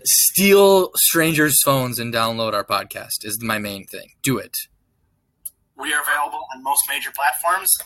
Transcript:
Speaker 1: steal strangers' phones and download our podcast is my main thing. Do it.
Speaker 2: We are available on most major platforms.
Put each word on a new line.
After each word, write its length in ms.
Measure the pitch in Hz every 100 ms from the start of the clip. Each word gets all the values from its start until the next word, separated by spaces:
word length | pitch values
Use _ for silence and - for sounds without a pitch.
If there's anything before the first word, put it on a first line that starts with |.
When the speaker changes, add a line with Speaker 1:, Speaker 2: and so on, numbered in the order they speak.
Speaker 1:
steal 840 | - - - - 196 196 196 190 185
strangers' 680 | - - 165 160 156 151 143
phones 360 | 143 135 123 117
and 160 | 117
download 400 | 117 113 113 110
our 100 | 104
podcast 600 | - 101 98 98 - -
is 180 | 104 107
my 160 | 113 107
main 260 | 104 98
thing. 260 | 92 95 - _
Do 160 | 135 113
it. 180 | - - - _ _ _ _ _ _ _ - - _ -
Speaker 2:
We 140 | 147
are 80 | 147
available 460 | 151 151 - 147 127
on 80 | 131
most 220 | 131 139 -
major 220 | 143 -
platforms. 680 | - 147 - 170 185 190 -